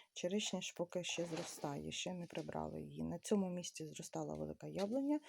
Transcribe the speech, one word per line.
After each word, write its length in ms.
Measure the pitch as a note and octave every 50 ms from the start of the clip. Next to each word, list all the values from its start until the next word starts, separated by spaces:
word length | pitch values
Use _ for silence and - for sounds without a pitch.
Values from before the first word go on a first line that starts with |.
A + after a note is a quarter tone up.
| - - _
Черешня 460 | - - F3 F#3+ G#3+ G#3 - - F#3
ж 140 | F3 - -
поки 280 | - F3+ E3+ - F#3 E3+
ще 200 | - - - E3+
зростає, 680 | E3+ E3 E3 E3+ - - - - D3+ C#3+ D3 D3+ D#3+ D#3+
ще 220 | - - F3+ F#3
не 120 | F3+ F3
прибрали 540 | E3 - E3+ D3+ D3+ D3 D#3 D#3 D#3 D3+ D#3
її. 220 | D3+ D3 C#3+ D3+ D#3+
На 160 | D#3+ E3+ E3+
цьому 320 | - - A3 G3+ F#3+ F#3
місці 360 | F3+ F3+ F3 - - - D#3
зростала 480 | D#3 D3+ - E3 - - E3 D#3 D3 D#3
велика 320 | D#3 D#3 D3+ D#3 - -
яблуня. 540 | D3+ D3+ E3+ G3 G3+ A3+ C4+ C#4 C#4 D4 D4+ D4